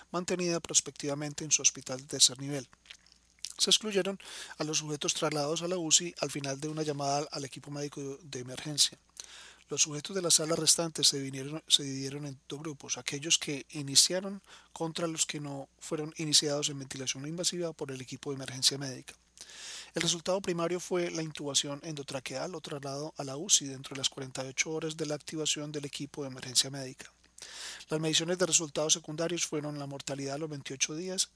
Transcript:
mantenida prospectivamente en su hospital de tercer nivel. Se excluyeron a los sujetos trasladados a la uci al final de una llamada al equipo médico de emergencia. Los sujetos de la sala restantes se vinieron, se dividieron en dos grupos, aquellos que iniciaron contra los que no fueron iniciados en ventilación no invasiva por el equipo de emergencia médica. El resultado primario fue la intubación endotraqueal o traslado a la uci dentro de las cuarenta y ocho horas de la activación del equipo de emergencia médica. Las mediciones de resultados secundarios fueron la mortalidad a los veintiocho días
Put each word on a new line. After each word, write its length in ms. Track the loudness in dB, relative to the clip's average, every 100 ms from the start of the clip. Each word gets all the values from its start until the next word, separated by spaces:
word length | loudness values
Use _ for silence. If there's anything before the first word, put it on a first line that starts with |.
| -6
mantenida 500 | -4 0 0 2 0
prospectivamente 840 | 2 2 2 -2 -2 -2 -4 -6
en 80 | 2
su 100 | 4
hospital 380 | 6 4 -2 -8
de 80 | -4
tercer 320 | 6 6 6
nivel. 280 | -4 -4 -6 -14 -20 -20 _ -20 _ _ -10 0
Se 120 | 4
excluyeron 480 | 4 4 2 2 -2 -8 -12 -12 -4
a 60 |
los 160 | -2 0
sujetos 340 | -2 0 0
trasladados 480 | 2 2 2 0 0
a 60 | 0
la 100 | -2
uci 380 | 4 4 4 -2
al 120 | -2
final 280 | -2 -4 -4
de 100 | -4
una 140 | -2
llamada 440 | -2 0 0 0 -2
al 140 | -6 -8
equipo 240 | -10 -10
médico 320 | -6 -6 -6 -8 -8
de 180 | -10 -10
emergencia. 580 | -8 -8 -2 4 2 2 _ -18 -16 -18 -20 -20 -4
Los 120 | 2
sujetos 340 | 2 0 -4 0
de 60 |
la 100 | 6
sala 240 | 6 6 4
restantes 540 | 6 4 4 4 4
se 100 | 4
vinieron, 420 | 0 -6 -6 -8 4
se 160 | 4
dividieron 420 | 4 -4 -4 -4 -6
en 140 | -8 -10
dos 120 | -8
grupos, 380 | -8 -8 -6 -4
aquellos 400 | -2 -2 2 2
que 280 | 2 -4 -4
iniciaron 680 | -6 4 8 8 6 -2 -6 -12 -20 -18
contra 360 | -6 -4 0 -2
los 180 | 0 -2
que 160 | -2
no 260 | -6 -8 -10 _
fueron 340 | -6 -4 -4 -4
iniciados 520 | 2 4 4 2 0
en 100 | -4
ventilación 440 | -6 -6 -4 -4
no 40 | -6
invasiva 460 | -2 0 0 -2
por 180 | -4 -8
el 80 | -8
equipo 300 | -8 -8 -6
de 60 | -6
emergencia 400 | -6 0 2 2
médica. 360 | -2 -8 -12 -18 _ -20 -18 -14 -12 -12 -8
El 100 | 0
resultado 360 | 0 2 2 0
primario 400 | 2 0 2 0
fue 320 | 0 0 2
la 100 | 0
intubación 600 | -4 -4 0 2 2 -2
endotraqueal 720 | -6 -8 -6 -6 -6 -4 -4 -6
o 60 |
traslado 520 | -8 -6 -6 -4 -6 -6
a 80 | -6
la 100 | -4
uci 300 | 4 4 4
dentro 280 | -6 -8
de 40 | -2
las 120 | -2
cuarenta 360 | -2 -6 -6 -4
y 40 |
ocho 220 | -2 -2
horas 240 | -2 -2 -2
de 100 | -4
la 100 | -4
activación 580 | -4 -2 0 0 -2
del 100 | -6
equipo 380 | -6 -6 -8 -6
de 80 | -8
emergencia 400 | -8 0 2 2
médica. 420 | -2 -8 -10 -16 -20 _ -18 -14 -12 -12 -12 -2
Las 100 | 0
mediciones 380 | 4 4 4 4
de 80 | 4
resultados 480 | 4 2 0 4
secundarios 520 | 2 2 -2 0 0 0
fueron 340 | 0 -2 -4
la 60 | -6
mortalidad 500 | -6 -6 -4 -2 -2
a 20 |
los 120 | -4
veintiocho 460 | -6 -8 0 0 0
días 360 | -2 0 0